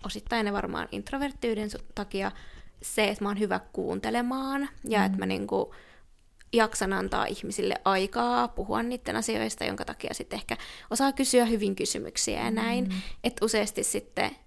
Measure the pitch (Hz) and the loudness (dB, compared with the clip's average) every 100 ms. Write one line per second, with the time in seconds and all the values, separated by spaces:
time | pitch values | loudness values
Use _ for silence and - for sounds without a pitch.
0 | - 208 - 233 208 202 196 - - 202 | -8 -6 -2 0 0 0 -2 -4 -4 -6
1 | 202 269 285 269 233 214 214 - - - | -6 -4 -4 -2 -2 -2 -2 -6 -10 -8
2 | 202 196 196 - - - - - - - | -4 -2 -4 -6 -14 -14 -16 -12 -4 2
3 | 214 208 202 202 208 185 - - 165 190 | 2 2 -2 0 2 0 -2 -4 -2 -2
4 | 220 233 240 262 269 277 277 - - 214 | 0 0 0 -2 -2 -2 -2 -6 0 4
5 | 190 190 196 190 202 196 - - - - | 4 2 0 -2 0 0 0 -6 -20 -20
6 | - - - - - 233 214 - 190 190 | -20 -20 -20 -20 0 4 4 2 0 0
7 | 190 - - 202 202 196 190 - 190 190 | 0 0 0 -2 -6 -2 0 2 4 4
8 | 196 240 240 247 240 - 196 220 233 247 | 4 2 2 4 2 -2 -2 0 0 -4
9 | - - 220 220 220 - - - - - | -2 -2 0 0 0 -2 -2 -2 -6 -6
10 | - - - - - 226 - - - - | -6 -6 -6 -8 -6 -6 -6 -14 -4 2
11 | 277 269 262 247 233 220 202 190 - - | 2 4 6 6 6 4 2 0 0 -2
12 | - - - - 233 226 226 240 240 185 | -4 -2 -2 0 0 0 2 2 0 -2
13 | - - 240 240 220 220 202 - - 202 | -4 -2 -2 2 2 4 2 0 0 -2
14 | - - - - | -4 -2 -2 -2